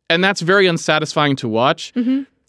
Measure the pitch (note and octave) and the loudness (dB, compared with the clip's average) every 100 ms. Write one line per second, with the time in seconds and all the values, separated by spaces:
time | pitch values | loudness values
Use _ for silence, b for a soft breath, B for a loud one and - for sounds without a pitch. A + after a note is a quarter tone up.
0 | - E3 F#3+ G3 E3+ G3+ F#3 E3 - D#3 | -2 2 2 0 2 2 2 0 0 -2
1 | D3 D#3+ D3 C3+ A#2+ A2 C3 E3 - B3 | 0 0 0 0 -2 0 0 0 -6 -4
2 | A#3+ C4+ C4+ _ | -2 -2 -6 _